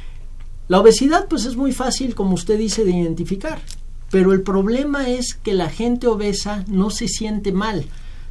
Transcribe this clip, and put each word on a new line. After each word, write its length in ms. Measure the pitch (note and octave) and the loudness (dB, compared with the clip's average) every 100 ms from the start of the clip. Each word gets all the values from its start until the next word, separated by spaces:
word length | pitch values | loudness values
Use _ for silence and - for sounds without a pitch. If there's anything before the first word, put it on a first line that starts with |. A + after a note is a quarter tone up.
| - - - - - - - | -12 -12 -12 -12 -12 -10 2
La 120 | F#3 | 6
obesidad, 460 | A3 A3 C#4 E4+ G4 | 8 8 4 2 2
pues, 160 | D4 | -2
es 120 | A3+ A#3+ | -2 -2
muy 160 | C#4 | -2
fácil, 420 | B3+ B3+ - C4 | -2 -2 -2 -4
como 200 | A3 G3 | -2 0
usted 240 | F3 - G#3+ | 0 0 0
dice, 260 | A3 A3 | 0 0
de 60 | G3+ | 2
identificar, 680 | F3 E3 E3 F3 G3+ D#4 D#4+ - - - - - | 2 0 -2 -4 -4 -4 -8 -8 -10 -10 -10 0
pero 220 | F#3+ F#3 | 4 6
el 80 | F#3+ | 4
problema 680 | F#3+ G3 G3 A#3+ D4 C#4+ C4 | 2 0 2 0 0 0 0
es 260 | B3 A#3+ | -2 -4
que 200 | - - | -6 -2
la 140 | F#3+ E3 | 0 0
gente 380 | - A#3+ A#3+ A#3+ | -2 -2 2 2
obesa 580 | G#3 G#3 F3+ G#3 G#3 G3 | 2 0 -2 -4 -6 -2
no 240 | F#3+ G#3 | 2 2
se 180 | - A#3 | 0 -4
siente 440 | - G#3+ G#3+ G3 | -4 -4 -2 -2
mal. 320 | F#3 G#3+ F#3+ - - - - - | 0 0 -4 -6 -10 -12 -12 -10